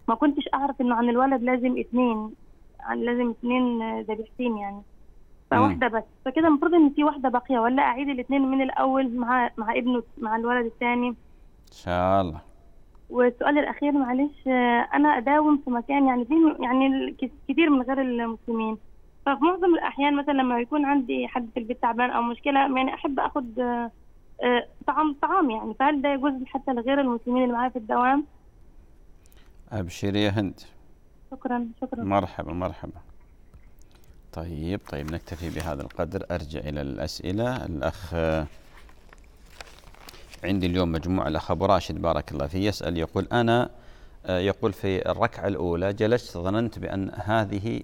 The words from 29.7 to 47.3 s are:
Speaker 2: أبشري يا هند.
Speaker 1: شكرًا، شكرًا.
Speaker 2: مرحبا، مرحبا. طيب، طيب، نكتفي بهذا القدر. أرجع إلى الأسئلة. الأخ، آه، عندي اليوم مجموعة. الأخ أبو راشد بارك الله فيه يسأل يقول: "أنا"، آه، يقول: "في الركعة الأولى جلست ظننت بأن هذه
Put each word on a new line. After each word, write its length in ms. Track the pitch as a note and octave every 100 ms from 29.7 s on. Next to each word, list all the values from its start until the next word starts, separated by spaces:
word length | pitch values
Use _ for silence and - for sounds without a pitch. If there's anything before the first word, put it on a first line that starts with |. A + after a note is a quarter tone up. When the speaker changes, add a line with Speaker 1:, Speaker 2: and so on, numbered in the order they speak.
Speaker 2:
أبشري 520 | G#2+ F2 - G2+ G2
يا 60 | G#2
هند. 300 | G2+ G2 - - - - - - - -
Speaker 1:
شكرًا، 360 | C4+ B3+ B3 A#3+ A#3
شكرًا. 220 | C4 A3+
Speaker 2:
مرحبا، 500 | - G2+ - - D#2
مرحبا. 480 | E2+ F#2 E2+ - - - - - - - - - - - - - - -
طيب، 460 | - E2 D#2+ E2 G2 -
طيب، 220 | D2 D2+
نكتفي 380 | E2 - D#2+ E2
بهذا 320 | D2+ D#2+ C#2+
القدر. 440 | C#2+ - E2+ F2+ -
أرجع 280 | F2 D2+ D2+
إلى 220 | D2 D2
الأسئلة. 840 | C#2 A1 - - D#2+ G2+ A#2+ B2+ -
الأخ، 460 | D2 C#2+ - E2
آه، 320 | E2+ E2 D#2+ D2+ - - - - - - - - - - - - - - - - - - -
عندي 220 | F2+ G2 F2+
اليوم 260 | F2 F2
مجموعة. 360 | D#2+ F2 F#2 D2
الأخ 240 | D#2 -
أبو 140 | E2+ F#2+
راشد 360 | F#2+ - D#2+
بارك 300 | E2 D#2 -
الله 160 | D2+ C#2+
فيه 200 | F#2 G#2
يسأل 300 | F#2+ - E2+
يقول: 300 | D#2+ - F2+
"أنا"، 380 | A#2+ A#2 A#2 - - - - - - -
آه، 140 | F#2
يقول: 340 | F#2+ F#2+ A2+
"في 360 | F#2 G2 F#2+ -
الركعة 360 | F2+ A2+ - F#2
الأولى 460 | F2 F2 E2+ F#2+
جلست 440 | G2+ G#2+ A#2+ - F2
ظننت 420 | F2 G#2 A#2 -
بأن 320 | F2+ F#2+ F#2+ -
هذه 640 | G2+